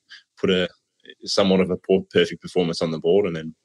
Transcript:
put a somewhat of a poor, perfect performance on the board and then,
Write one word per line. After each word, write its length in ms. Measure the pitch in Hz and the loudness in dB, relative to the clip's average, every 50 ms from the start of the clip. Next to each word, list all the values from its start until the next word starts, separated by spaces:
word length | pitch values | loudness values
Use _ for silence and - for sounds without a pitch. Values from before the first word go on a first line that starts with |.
| _ - - - _ _ _ | _ -20 -20 -20 _ _ _
put 140 | - - 98 | -4 -2 0
a 180 | 92 92 90 - - _ _ _ _ _ _ - - _ - | 0 0 0 -4 -6 _ _ _ _ _ _ -20 -20 _ -8
somewhat 360 | - - - 101 95 95 95 | -4 0 0 2 4 4 2
of 120 | 90 82 | 2 0
a 60 | 78 | -2
poor, 240 | - _ - 95 95 95 _ - | -6 _ 0 0 0 0 _ 0
perfect 300 | 87 87 - 85 - - | 0 0 0 -2 -12 -12
performance 400 | 87 - 90 90 85 82 - 92 | -6 -2 -2 -2 -2 -2 -4 -4
on 80 | 82 | -4
the 80 | 80 78 | -4 -2
board 260 | 73 82 90 101 101 | 0 2 2 2 2
and 100 | 92 85 | 0 -4
then, 200 | 80 80 80 78 _ _ | -6 -10 -12 -14 _ _